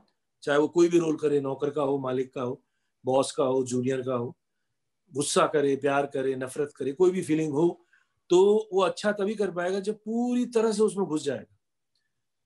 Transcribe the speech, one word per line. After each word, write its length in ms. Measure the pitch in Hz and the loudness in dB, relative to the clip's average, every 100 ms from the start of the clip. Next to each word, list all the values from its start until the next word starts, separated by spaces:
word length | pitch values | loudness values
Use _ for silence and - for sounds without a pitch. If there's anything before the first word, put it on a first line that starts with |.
| _ _ _ _ | _ _ _ _
चाहे 160 | 147 143 | 0 2
वो 100 | 151 | 2
कोई 200 | 175 170 | 4 4
भी 100 | 170 | 4
role 180 | 165 147 | 2 0
करे, 240 | 151 143 | 0 0
नौकर 300 | 135 135 147 | 0 -4 -4
का 120 | 147 | -2
हो, 160 | 139 139 | -2 -2
मालिक 360 | 131 127 127 | -2 -4 -4
का 80 | 143 | -6
हो, 200 | 123 139 _ _ _ _ | -8 -8 _ _ _ _
boss 280 | 131 131 135 | 0 0 0
का 120 | - | 0
हो, 200 | 131 131 | 0 0
junior 380 | 123 127 123 131 | 0 -2 -2 -4
का 120 | 123 | -4
हो, 220 | 123 120 - _ _ _ _ _ _ _ | -4 -6 -10 _ _ _ _ _ _ _
गुस्सा 320 | 135 151 190 156 | -6 -2 0 2
करे, 300 | 156 139 139 | 2 0 0
प्यार 300 | 139 139 143 | 0 0 -2
करे, 300 | 139 135 131 | -4 -4 -4
नफरत 360 | 127 151 143 - | -6 -6 -8 -6
करे, 160 | 131 | -8
कोई 180 | 139 185 | 2 2
भी 120 | 185 | 2
feeling 300 | 143 156 156 | 0 -2 0
हो, 340 | 143 170 - _ _ _ _ _ | 0 0 0 _ _ _ _ _
तो 380 | 175 202 214 214 | 4 6 4 2
वो 100 | 185 | 0
अच्छा 300 | 180 - 208 | 0 0 -4
तभी 220 | 208 196 | -2 -4
कर 160 | 214 196 | -2 -4
पाएगा 300 | 170 180 196 | -2 -4 -4
जब 140 | 202 | -4
पूरी 520 | 208 214 233 247 247 247 | -8 -6 -4 -2 -2 0
तरह 260 | 226 220 | 0 0
से 100 | 202 | 2
उसमें 240 | 214 180 175 | 0 2 -2
घुस 180 | 151 | -2
जाएगा। 320 | 139 117 - _ _ _ _ _ _ _ _ _ | -4 -6 -10 _ _ _ _ _ _ _ _ _